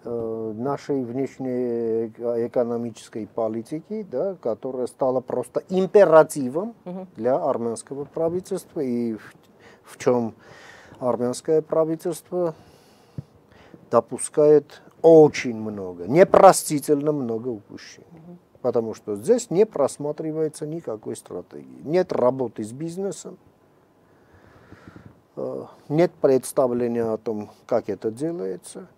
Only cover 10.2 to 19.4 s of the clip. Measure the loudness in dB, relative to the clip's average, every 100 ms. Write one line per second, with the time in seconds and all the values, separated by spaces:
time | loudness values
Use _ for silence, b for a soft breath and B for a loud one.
10.2 | 0 -8 B B B B B B -4 -2
11.2 | -2 -4 0 0 2 0 0 -2 -6 -8
12.2 | _ -4 -4 -6 B B B B B B
13.2 | -18 _ _ B B B 0 0 0 -10
14.2 | -4 4 6 6 4 -20 -20 _ 8 10
15.2 | 8 4 -6 -6 -8 -8 -10 -10 0 4
16.2 | 6 10 8 8 -2 -4 0 0 0 -2
17.2 | -4 -4 -6 -10 _ -20 -20 -20 -20 -20
18.2 | -20 -20 _ _ -2 -2 -2 -8 -8 -6
19.2 | 0 0